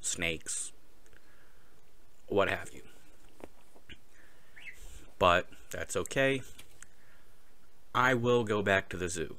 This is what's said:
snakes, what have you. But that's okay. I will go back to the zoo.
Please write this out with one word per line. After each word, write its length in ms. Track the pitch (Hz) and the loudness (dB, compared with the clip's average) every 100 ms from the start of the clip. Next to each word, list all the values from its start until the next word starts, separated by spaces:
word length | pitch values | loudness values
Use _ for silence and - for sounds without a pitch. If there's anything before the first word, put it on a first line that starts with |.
snakes, 680 | - - 85 80 - - - - - - - - - - - - - - - - - - - | -4 0 0 0 -2 -4 -4 -6 -8 -10 -8 -8 -8 -8 -8 -8 -8 -8 -8 -8 -8 -8 2
what 220 | 101 95 | 4 4
have 220 | - - | 2 -4
you. 80 | - - - - - - - - - - - - - - - - - - - - - - - - - | -8 -10 -8 -10 -10 -10 -8 -8 -8 -10 -10 -8 -8 -8 -8 -8 -8 -10 -8 -8 -8 -8 -8 -8 6
But 280 | 92 87 - - - | 8 8 4 -4 -6
that's 240 | 87 82 - | -4 -2 0
okay. 460 | 90 - 135 135 123 - - - - - - - - - - - - - - | 0 4 4 2 -2 -8 -8 -8 -8 -8 -8 -8 -8 -8 -8 -8 -8 -8 0
I 200 | - 123 | 6 6
will 300 | 127 120 123 | 6 6 6
go 180 | 110 107 | 6 4
back 280 | 101 95 - | 6 6 4
to 80 | 92 | -2
the 120 | 87 | -2
zoo. 280 | 87 76 | 0 -2